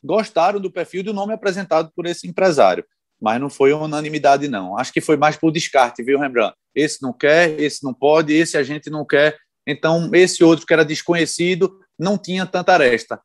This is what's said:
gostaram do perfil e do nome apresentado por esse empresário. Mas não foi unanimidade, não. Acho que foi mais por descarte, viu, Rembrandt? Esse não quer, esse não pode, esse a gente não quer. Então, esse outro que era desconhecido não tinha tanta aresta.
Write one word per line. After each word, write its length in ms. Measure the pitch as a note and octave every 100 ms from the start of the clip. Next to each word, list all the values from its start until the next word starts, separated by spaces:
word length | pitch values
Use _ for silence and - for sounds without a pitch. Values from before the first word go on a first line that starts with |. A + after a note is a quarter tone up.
gostaram 560 | C#3 F#3+ G#3+ - F3 G3+
do 120 | F#3+
perfil 280 | F3+ D#3+ F3+
e 40 |
do 100 | G3
nome 200 | G3+ G3+
apresentado 580 | G#3+ G3+ F#3 F#3 D#3+ E3 -
por 100 | E3+
esse 220 | E3+ F3+
empresário. 580 | F3 F#3+ C#3+ G2+ F2 - _ _ _
Mas 200 | G#2+ A#2
não 100 | C#3
foi 240 | - C#3
unanimidade, 720 | D3+ D#3 D3+ D3+ D3+ C#3+ C#3 D3
não. 300 | A2 F#2 G2+
Acho 160 | C3
que 80 | -
foi 160 | - D3+
mais 180 | D3+ D3+
por 160 | D#3+
descarte, 520 | D#3 - C#3 B2 -
viu, 160 | A#2+ C#3
Rembrandt? 360 | C#3+ A#2+ G2+ _ _ -
Esse 260 | D3+ -
não 120 | C3+
quer, 460 | A#2+ D3 D#3 F3 D3+
esse 240 | D3 -
não 100 | C#3
pode, 400 | B2 C#3+ D#3 D#3
esse 240 | D3+ E3 D#3
a 60 |
gente 260 | C3+ D3+ -
não 160 | D3+ C#3
quer. 320 | C#3+ D3+ D3+ _ _ -
Então, 440 | C#3+ D#3+ E3 E3
esse 300 | D#3+ F3+ -
outro 220 | E3 E3 -
que 80 |
era 120 | D#3+ D3+
desconhecido 920 | D#3 - E3+ D#3 - F3 F3+ F#3 _ _ _
não 200 | E3 G3+
tinha 280 | F#3 F#3 F#3
tanta 280 | F#3 F3
aresta. 460 | F3+ C3+ A#2 - A2+